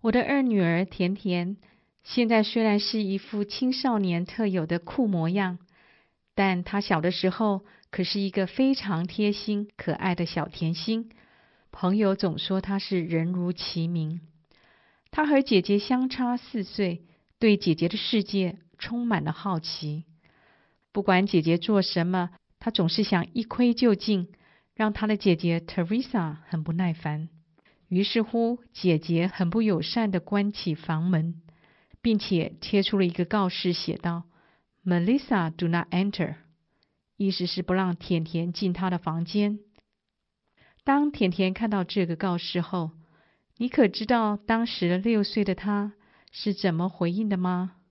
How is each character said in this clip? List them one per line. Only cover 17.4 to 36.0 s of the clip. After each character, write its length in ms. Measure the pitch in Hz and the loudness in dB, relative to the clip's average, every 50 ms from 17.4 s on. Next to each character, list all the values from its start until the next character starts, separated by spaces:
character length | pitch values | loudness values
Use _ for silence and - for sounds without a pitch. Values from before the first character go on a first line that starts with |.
对 160 | - 220 208 | 4 6 6
姐 180 | 196 - 180 160 | 6 4 0 2
姐 140 | 156 170 170 | 2 2 0
的 80 | 208 | 0
世 260 | 208 - - - 220 | -2 -4 0 0 0
界 380 | 196 - - 196 185 175 - - _ _ _ _ | 0 0 -2 -2 -2 -2 -4 -8 _ _ _ _
充 300 | - - 233 240 240 233 | -10 -8 -6 -4 0 0
满 160 | 220 165 147 | 0 0 0
了 80 | 156 | -2
好 260 | 151 - - 202 185 160 | -6 -4 -4 -4 -4 -2
奇。 460 | 160 - - - 156 151 147 156 165 _ - _ _ _ _ _ _ _ _ _ _ _ _ _ _ _ | -4 -6 -10 -8 -8 -6 -8 -8 -10 _ -20 _ _ _ _ _ _ _ _ _ _ _ _ _ _ _
不 100 | _ 208 | _ -2
管 240 | 190 - 185 180 190 | 2 4 4 4 4
姐 160 | 196 - 175 | 4 4 2
姐 160 | 156 165 165 175 | 4 4 2 2
做 240 | 165 - 214 196 | 2 2 4 4
什 240 | 185 - - 180 170 | 2 2 0 0 0
么， 240 | 175 185 185 175 175 - - _ _ _ _ | 0 0 0 -2 -4 -8 -16 _ _ _ _
她 100 | - 233 | -8 -4
总 180 | 226 - 175 170 | 0 0 0 2
是 140 | - - | 2 0
想 240 | 208 - - 175 170 - - | 0 2 2 0 0 0 -4
一 80 | 247 | -6
窥 320 | 220 - - - 247 240 233 | -4 -4 0 2 2 2 4
究 220 | 233 254 240 208 | 4 4 4 4
竟， 320 | 202 - - 208 190 180 - - _ _ _ _ _ _ _ | 4 2 0 0 0 0 -4 -10 _ _ _ _ _ _ _
让 200 | _ - 220 214 | _ -2 -2 -2
她 160 | 208 - 214 214 | 0 -2 0 0
的 80 | 214 | 0
姐 180 | 202 - 202 175 | 2 4 2 2
姐 240 | 165 - 170 165 170 | 4 2 0 0 0
Teresa 760 | 170 - - - 175 165 208 240 254 - - 214 170 156 147 151 - | -4 -4 -4 -4 -2 0 -2 -2 -2 -2 -2 -2 -2 -2 -6 -10 -8
很 160 | - - 160 | -6 -4 -4
不 100 | 156 165 | -2 -2
耐 200 | 165 170 185 175 | -2 0 0 0
烦。 360 | 165 165 - 156 151 151 160 165 _ - _ _ _ _ _ _ _ _ _ _ | -2 -2 -4 -6 -4 -4 -6 -10 _ -20 _ _ _ _ _ _ _ _ _ _
于 140 | 180 180 | 0 0
是 200 | 202 - - 233 | 0 2 2 0
乎， 360 | 220 220 - 233 233 226 240 240 - _ | 0 0 0 0 2 2 0 -4 -8 _
姐 260 | _ - - 180 165 156 | _ 0 2 4 4 4
姐 300 | 165 - 170 165 170 185 | 2 0 0 2 2 0
很 200 | - - 185 170 | 0 0 -2 0
不 140 | 175 226 | 2 2
友 180 | 226 214 190 151 | 2 2 2 0
善 300 | 147 - - 240 226 208 | 0 -2 -2 -2 0 0
地 80 | 185 175 | 0 -2
关 320 | 165 - 202 202 202 208 | -2 0 0 0 0 0
起 240 | 202 - - 180 151 | -2 -4 -4 -4 -4
房 300 | 147 - - 165 156 165 | -4 -4 -4 -2 -2 0
门， 360 | 180 185 160 160 170 165 - _ - _ _ _ _ _ _ _ _ - _ | 2 2 2 2 0 -4 -8 _ -20 _ _ _ _ _ _ _ _ -20 _
并 160 | _ 240 226 208 | _ 2 2 2
且 380 | - - 196 170 160 - - - | 2 2 0 0 0 0 -6 -12
贴 220 | - - - 202 | -6 0 2 2
出 160 | 190 - - 196 | 2 2 2 2
了 60 | 190 | 2
一 60 | 175 | 2
个 140 | 170 - 175 | 2 0 -2
告 240 | 165 - 214 196 180 | 0 2 0 0 0
示， 240 | 180 - - 180 | -2 0 -2 0
写 240 | 175 - - - 156 | 0 0 -2 -6 -6
道： 280 | - - 175 170 170 170 _ _ _ _ _ _ _ _ _ _ _ _ | -4 -4 -4 -4 -4 -8 _ _ _ _ _ _ _ _ _ _ _ _
“Melissa 680 | 185 180 175 170 185 247 285 - - 240 196 170 160 | 2 2 2 4 4 2 0 2 0 0 0 0 0
do 160 | 160 165 175 165 | -2 -2 -2 0
not 180 | 170 170 170 - | 0 0 -2 0
enter。” 440 | - 180 | 0 0